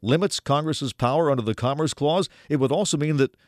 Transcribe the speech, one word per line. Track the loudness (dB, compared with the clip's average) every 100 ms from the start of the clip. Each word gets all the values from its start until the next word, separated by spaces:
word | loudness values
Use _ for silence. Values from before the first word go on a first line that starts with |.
limits | 0 0 0 -4
Congress's | -2 0 0 -4 -6
power | -2 0 2 2
under | 0
the | -2
Commerce | -2 -2 0 -2
Clause, | -2 0 0 -2 -10 -4
it | 0
would | 2
also | 0 0 0
mean | 0 2
that | 0 -2